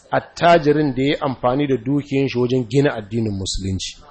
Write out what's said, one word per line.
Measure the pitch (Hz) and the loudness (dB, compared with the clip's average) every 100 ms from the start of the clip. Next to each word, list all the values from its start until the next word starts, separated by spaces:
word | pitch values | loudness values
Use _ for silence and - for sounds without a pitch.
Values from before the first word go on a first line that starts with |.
| - | -6
attajirin | 135 - - 170 170 147 151 151 123 | -4 -4 0 4 6 4 2 0 0
da | |
ya | 139 | 0
yi | - | 0
amfani | 143 117 123 135 143 | -4 -2 -2 0 0
da | 123 | -2
dukiyan | 120 143 139 135 135 | 0 -2 -2 -2 0
shi | 120 | 0
wajen | 123 131 107 | 0 0 0
gina | 139 143 120 | 2 2 -2
addinin | 101 113 110 95 | -6 -4 -2 -4
Musulunci. | 92 - 95 92 - - - | -6 -6 -4 -4 -6 -14 -20